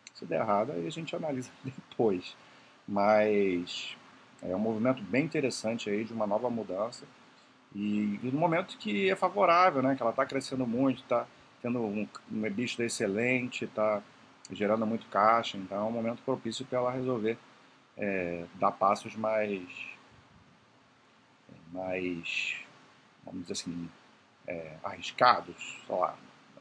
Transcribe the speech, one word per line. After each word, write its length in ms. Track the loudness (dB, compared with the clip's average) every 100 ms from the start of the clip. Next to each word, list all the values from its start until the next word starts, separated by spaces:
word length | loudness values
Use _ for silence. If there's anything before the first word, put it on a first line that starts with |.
| -20
Se 100 | -16
der 160 | -4 -2
errado, 320 | 2 2 2
aí 140 | -2 -6
a 40 |
gente 240 | -6 -8
analisa 360 | -6 -4 -6 -8 -12
<laughs> 40 |
depois. 720 | -12 -12 -12 0 2 2 -4 -16 -20 -20 -20 -20 -4
Mas 1080 | 2 6 6 6 4 4 0 -4 -10 -10 -14 -20 -20 -20 -12
é 120 | -4
um 40 | 0
movimento 440 | 0 2 2 0
bem 220 | 0 0
interessante 680 | 0 0 -2 -2 -4 -4 -2
aí 140 | -2
de 80 | -2
uma 140 | -4 -2
nova 220 | 0 0
mudança. 580 | -4 -4 -4 -4 -6 -18 -20 -20 -20 -20 _ _
E, 440 | -4 -2 0 0 -2
e 80 | -2
no 60 | 0
momento 400 | 2 2 -2 -8
que 320 | -4 0 2
é 60 | 2
favorável, 680 | 0 4 6 8 6 6
né? 140 | 2 2
Que 60 |
ela 100 | 0
tá 120 | 2
crescendo 420 | 0 -2 -4 -2 0
muito, 360 | 2 2 0
tá 220 | 0 0 0 -12 -20 -8
tendo 200 | -4 -2
um, 280 | -2 -2 -4 -10 -8
um 160 | -4 -2
ebitda 380 | -2 -4 -2
excelente, 840 | -4 0 0 2 2 2 -2 -6 -6
tá 340 | 0 2 0 -4 -20 -20 -20 -14
gerando 360 | -2 2 2 2
muito 200 | -2 0
caixa, 500 | 4 6 6 2 -8
então 200 | -6 -4
é 100 | -2
um 40 |
momento 300 | -2 -4 -4
propício 420 | -4 -4 -4 -8
pra 140 | -4 -2
ela 120 | -2
resolver, 440 | -2 -2 0 -2 -4 -10 -20 -20 _ _ -6
é, 480 | -2 -2 -2 -4 -8
dar 160 | 0 0
passos 440 | 4 2 2 -2 -6
mais, 520 | -2 0 0 -4 -6 -14 -14 -16 -20 -20 -20 -20 -20 _ _ _ _ _ _ _ _ _ -20 -20 -14
mais, 840 | -8 -4 -2 -2 -4 -6 -4 -4 -6 -12 -20 -20 -20 _ _
vamos 180 | -14 -12
dizer 100 | -8
assim, 340 | -8 -6 -8 -10 -14 -20 -20 _ _ -10
é, 280 | -10 -10 -10
arriscados, 1000 | -10 -10 -12 6 6 6 0 -12 -14 -14 -4
sei 100 | 0
lá, 200 | 0 -2 -18 -20 -20 -20